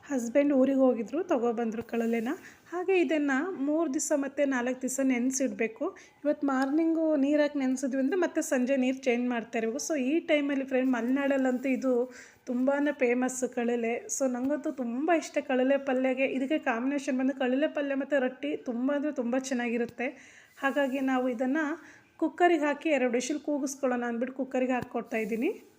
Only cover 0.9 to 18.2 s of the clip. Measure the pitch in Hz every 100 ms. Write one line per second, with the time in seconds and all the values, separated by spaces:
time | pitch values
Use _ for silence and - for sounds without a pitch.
0.9 | 226 214 294 370 285 240 226 233 220 -
1.9 | 233 226 233 226 370 - - - 339 359
2.9 | 370 277 311 285 262 359 302 277 302 330
3.9 | 285 - 294 277 - 277 262 240 254 254
4.9 | 262 269 240 254 262 254 196 220 - 330
5.9 | - - _ 285 294 277 262 269 302 330
6.9 | 330 320 302 277 294 294 294 262 262 277
7.9 | 269 269 370 330 330 302 269 247 277 254
8.9 | 262 262 240 247 233 220 233 226 254 -
9.9 | 311 254 330 339 294 285 269 269 262 262
10.9 | 240 233 269 277 277 254 254 269 247 262
11.9 | 247 254 - - - - 247 262 277 294
12.9 | 285 247 247 254 254 240 247 233 240 226
13.9 | 240 - - 269 247 262 294 302 277 233
14.9 | 240 320 330 - 294 285 254 262 277 277
15.9 | 254 262 262 269 269 269 311 277 233 262
16.9 | 285 277 254 262 277 254 262 311 311 285
17.9 | 269 277 285